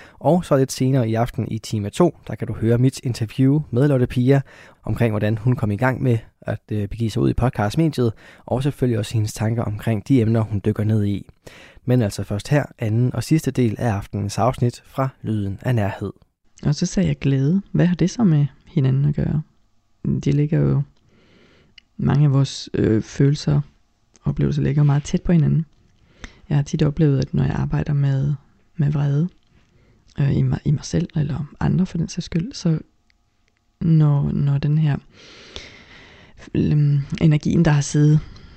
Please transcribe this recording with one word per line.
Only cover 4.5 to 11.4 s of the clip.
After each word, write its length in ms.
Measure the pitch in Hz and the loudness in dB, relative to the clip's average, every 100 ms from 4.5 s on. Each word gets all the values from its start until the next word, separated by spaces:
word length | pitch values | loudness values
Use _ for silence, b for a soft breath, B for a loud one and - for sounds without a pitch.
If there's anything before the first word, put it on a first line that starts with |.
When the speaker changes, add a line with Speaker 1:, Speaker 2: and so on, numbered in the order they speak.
| B B B | B B B
Speaker 1:
omkring, 280 | - 107 117 | -6 -2 0
hvordan 260 | 107 104 113 | 0 0 0
hun 180 | 120 123 | 0 0
kom 140 | 104 | -2
i 60 | 101 | 0
gang 260 | 127 113 | -2 0
med 160 | 131 113 - _ | 0 0 -4 _
at, 200 | - 107 - | -8 -8 -6
øh, 160 | 107 98 | -6 -6
begive 220 | 110 113 | -4 -4
sig 120 | - | 0
ud 80 | 131 | 0
i 40 | |
podcastmediet, 800 | 117 120 - 104 151 160 135 117 - B B - | 2 0 0 -2 0 0 2 -2 -2 B B -6
og 160 | 120 | -4
selvfølgelig 360 | 143 - 127 110 | -2 -2 -2 -2
også 160 | 107 | -2
hendes 180 | 110 107 | -2 -4
tanker 300 | - 110 117 | -2 -2 -2
omkring 460 | 107 104 - 107 - | -4 -4 -4 -4 2
de 120 | 135 | 2
emner, 200 | 110 113 | 4 2
hun 200 | 104 101 | 0 -2
dykker 200 | 107 107 | -2 0
ned 200 | 107 110 | 0 0
i. 220 | 101 101 - - | 0 -4 -8 -20